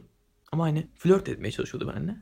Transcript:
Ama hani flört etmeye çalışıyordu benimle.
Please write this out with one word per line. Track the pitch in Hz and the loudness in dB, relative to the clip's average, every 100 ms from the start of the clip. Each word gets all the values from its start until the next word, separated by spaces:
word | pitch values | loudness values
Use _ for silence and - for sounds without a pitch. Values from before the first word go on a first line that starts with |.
| - _ _ _ _ | -10 _ _ _ _
Ama | 156 | -2
hani | 165 151 160 - | 0 0 -4 0
flört | 170 190 190 | 4 4 4
etmeye | 110 104 | -4 -4
çalışıyordu | - - - - - | -4 -6 -4 -6 -4
benimle. | 160 214 | -6 -6